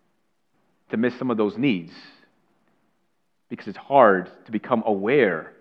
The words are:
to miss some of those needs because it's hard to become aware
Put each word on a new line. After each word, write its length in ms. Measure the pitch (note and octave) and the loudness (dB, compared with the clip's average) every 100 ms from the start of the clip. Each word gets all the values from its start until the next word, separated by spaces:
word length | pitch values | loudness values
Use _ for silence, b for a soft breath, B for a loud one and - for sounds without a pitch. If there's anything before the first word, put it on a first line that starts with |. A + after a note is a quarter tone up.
| _ _ _ _ _ _ _ _ _ | _ _ _ _ _ _ _ _ _
to 80 | A2 | -4
miss 180 | B2 - | -4 -4
some 160 | C3 | -4
of 60 | A2+ | -2
those 200 | G#2+ G#2 | -2 -2
needs 360 | C#3 F#2+ E2+ - - - _ _ _ _ _ _ _ _ _ _ _ _ _ | -2 -2 -6 -18 -20 -20 _ _ _ _ _ _ _ _ _ _ _ _ _
because 220 | A2+ - | -16 -14
it's 80 | F#2+ | -16
hard 520 | - C#3 A2+ F#2 F2+ - | 0 6 6 6 0 -12
to 80 | - | -10
become 320 | A2 - A#2+ A2 | -8 -2 -2 0
aware 680 | G2+ G2+ C#3+ G#2+ D#2+ D2+ - | -2 0 2 2 0 -8 -14